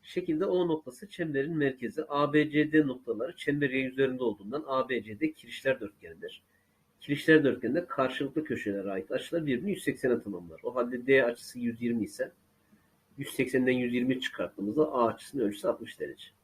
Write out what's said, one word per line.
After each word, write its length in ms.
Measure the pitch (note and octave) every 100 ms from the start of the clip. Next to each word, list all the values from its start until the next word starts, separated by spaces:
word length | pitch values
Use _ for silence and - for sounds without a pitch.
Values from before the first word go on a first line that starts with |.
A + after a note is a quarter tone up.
| -
Şekilde 360 | F3+ F3 D#3
O 220 | G3 F3+ F3
noktası 420 | D#3 - - G3+
çemberin 480 | - E3 C#3 C#3+ D#3+
merkezi. 460 | C#3 C3+ A#2 C3+ D3+
A 260 | C#3+ C#3+
B 160 | D3+ D3
C 220 | D3 D3+
D 160 | D#3 C#3+
noktaları 480 | B2+ - G#2+ C3
çember 340 | - - D3 C#3+
yay 160 | C3
üzerinde 380 | C3 C3 C3+ B2+
olduğundan 400 | A#2+ G2+ G2 C#3+ C#3+
A 220 | C3 B2
B 140 | A#2+
C 160 | G#2 G#2
D 140 | D#3
kirişler 460 | - A#2 - C3+ C3
dörtgenidir. 640 | G2+ _ E2+ E2 F#2 - _ _ _ _ _ _
Kirişler 420 | - C#3+ - D#3
dörtgeninde 420 | C#3 - A2+ D3+
karşılıklı 580 | F3+ - C3 - C#3 D#3
köşelere 480 | - A2+ G#2+ G2 G2
ait 200 | F#2+ -
açılar 340 | B2+ - E3+
birbirini 260 | D3+ B2 F#3+
yüz 120 | F#3
seksene 380 | - - B2+ A#2
tamamlar. 400 | G#2 F2 F2 D#2+
O 120 | A#2
halde 320 | B2 B2 B2+ B2
D 180 | C3+
açısı 340 | A#2+ A#2+ - B2
yüz 220 | A#2+ A2+
yirmi 220 | A#2+ A#2
ise 280 | G2 - B2+ _ _ _ _ _ _ _ _ -
yüz 120 | C#3
seksenden 420 | - B2+ C3 B2+
yüz 220 | B2+ B2
yirmi 260 | B2 B2+ B2+
çıkarttığımızda 720 | - - F2+ - G2+ C3 D#3
A 160 | C3 A#2
açısının 360 | G#2+ - C#3
ölçüsü 240 | G#2 G#2 C3
altmış 320 | - - -
derece. 280 | D2 - - _